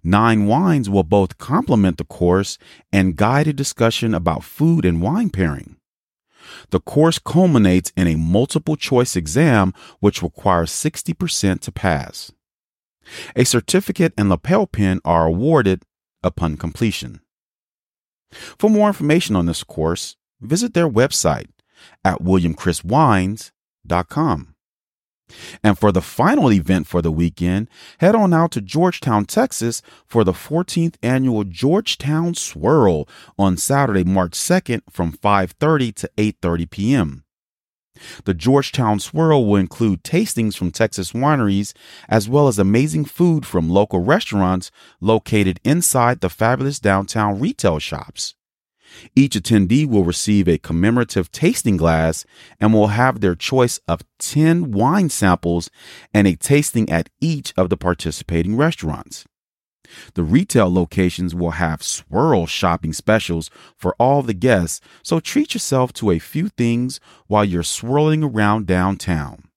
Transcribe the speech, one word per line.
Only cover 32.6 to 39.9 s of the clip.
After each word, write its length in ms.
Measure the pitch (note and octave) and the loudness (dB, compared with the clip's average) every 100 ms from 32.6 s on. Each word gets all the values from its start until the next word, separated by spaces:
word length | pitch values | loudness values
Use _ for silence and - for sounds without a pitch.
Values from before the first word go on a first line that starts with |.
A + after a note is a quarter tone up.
| F2+ D#3 G#2 D#2+ C#2+ - - - | 2 4 4 2 -4 -16 -18 -2
on 180 | G2 F2 | 0 0
Saturday, 480 | - C#3 C3+ G2 | 0 0 2 2
March 300 | F2+ F#2+ F2+ | 2 0 0
second 480 | - - F3+ - A2+ - | -4 -2 -2 -2 -8 -6
from 220 | - E2+ | -6 -6
five 400 | - G#2 G2+ F#2 | -2 0 2 0
thirty 400 | - D3 D#3 A#2+ | -2 0 0 -2
to 180 | - - - | -6 -8 -2
eight 180 | G#2+ - | -2 -2
thirty 240 | F2 E2+ E2 | -2 -2 -4
P 280 | - G#2 | -4 0
M. 300 | C3+ D#2+ C2+ _ _ _ _ _ _ _ _ - - | 0 0 -6 _ _ _ _ _ _ _ _ -20 -10
The 100 | - | -6
Georgetown 640 | F2 F#2+ C#3 C#3 - A2+ G#2 | -2 2 2 0 -2 0 -2
Swirl 460 | - D#3 D#3+ D3 G#2+ | -4 -2 2 2 2
will 100 | G2+ | 2
include 480 | F#2 - A2+ | 0 -2 -2